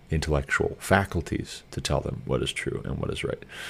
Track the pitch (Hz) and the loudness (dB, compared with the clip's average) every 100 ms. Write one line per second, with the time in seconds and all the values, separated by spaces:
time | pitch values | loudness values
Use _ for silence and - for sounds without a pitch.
0 | - 80 78 71 71 - - - - 98 | -2 0 2 2 2 2 2 0 4 4
1 | 95 87 - - - - - - - 71 | 4 0 0 -2 -4 -10 -10 -4 0 2
2 | - - - 65 - - - - - - | 0 -4 0 0 0 -2 -2 -2 -4 -2
3 | - - - - - - | -2 -2 -2 -4 -8 -12